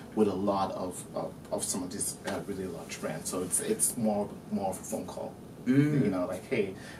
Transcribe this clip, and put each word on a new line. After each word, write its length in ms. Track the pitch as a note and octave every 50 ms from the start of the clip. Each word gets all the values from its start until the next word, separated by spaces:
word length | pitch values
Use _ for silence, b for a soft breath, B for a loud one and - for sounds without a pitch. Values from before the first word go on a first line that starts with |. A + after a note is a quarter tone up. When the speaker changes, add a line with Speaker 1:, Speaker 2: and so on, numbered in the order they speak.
| B B -
Speaker 1:
with 120 | G#2+ G#2+
a 80 | G2+ F#2
lot 360 | F#2 G2 G#2 G2 F#2+ G2 - -
of, 300 | - F#2 - - - - - -
of, 180 | - - - - - - -
of 120 | - - -
some 180 | - - G2
of 100 | F2+ F2+
these, 260 | G2 F#2+ - - - - -
uh, 120 | G2 G2 F2 -
really 200 | G2+ F#2 F#2 F#2+
large 340 | F2+ E2 - - - - -
brands. 280 | - - - - - -
So 100 | - -
it's, 200 | - - - -
it's 360 | - G#2+ A2 - - - -
more, 320 | - - - - - G#2 - - - - -
more 180 | G#2+ G2+ G2 F#2+
of 80 | - -
a 40 | -
phone 240 | - A3 - -
call. 260 | - - - - - - - - - - - -
Speaker 2:
Mm. 380 | B2 C3 C#3 D3 D3+ D3 C#3 G#2+
Speaker 1:
You 60 | G2+
know, 140 | F#2 F2+ F2
like, 200 | F2 D#2+ - - -
"Hey, 240 | C3+ A2+ - F#2+ F#2 B B B B